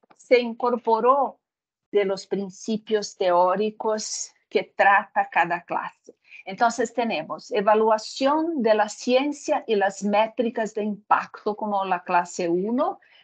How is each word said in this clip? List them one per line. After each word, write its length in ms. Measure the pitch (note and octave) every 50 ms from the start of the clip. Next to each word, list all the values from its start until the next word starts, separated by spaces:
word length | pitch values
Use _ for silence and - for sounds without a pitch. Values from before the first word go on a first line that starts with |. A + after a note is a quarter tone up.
| _ _ _
se 220 | _ - - B3+ A#3+
incorporó 1000 | B3 A#3 A3+ - B3+ A#3+ B3 A3+ - A3+ A3+ A3 A#3+ B3 C#4 C#4+ C4 G3+ - _ _ _ _ _ _ _ _ _ _ _
de 120 | - G3+ G3
los 220 | G3 G3 F#3+ -
principios 880 | - F#3+ G3 G3 F#3 F#3 - - A3+ A3 G#3+ - - A3 G#3 G3+ - -
teóricos 1160 | - G3 F3+ F3 F3 F3+ F3+ F#3+ G3 G#3+ G#3+ G#3+ - - A3 G#3+ G#3+ G#3 - - - - - _ _ _ _
que 140 | - - C#4+
trata 680 | - _ - G3 G3+ G3+ G#3 G#3 - - G#3 G3 -
cada 320 | - F3 E3+ E3+ E3+ E3+
clase. 540 | - - D#3+ - - D#3+ - _ _ - - _ _ _ - - -
Entonces 480 | F#3+ G3 - A#3+ A#3 A#3 C4 A#3 - -
tenemos 580 | B3+ A#3 A3+ F3+ D3+ E3 - D#3 D#3+ - -
evaluación 1120 | - G#3 G3 A3 G#3+ A3 A3 A3 A3 G#3+ - - - - C4+ C#4 D4+ D#4+ D#4+ E4+ E4 C#4 A3
de 100 | A3+ G#3+
la 160 | G#3+ G#3 G#3+
ciencia 720 | - - - B3 B3 B3+ C#4+ D4 C#4+ - - G#3+ G3 F#3+ -
y 80 | A3 A3
las 280 | G3 F#3+ G3 G3 - G3
métricas 720 | G#3 G3+ G#3 A3 A3 - - A#3 A#3+ B3 A#3 A3 G#3 -
de 100 | G#3+ G#3
impacto, 720 | G#3+ G3+ G3 - - E3 - F3 - - - - G#3 G#3
como 300 | - G#3+ G#3 G3+ G3 F#3+
la 180 | F#3+ F3+ F3 -
clase 460 | - F3+ F3 F3 - - - F3+ E3+
uno. 500 | E3+ F3+ G3 A3 A#3+ C4 D#4+ F#4+ E4 - _ _ _ _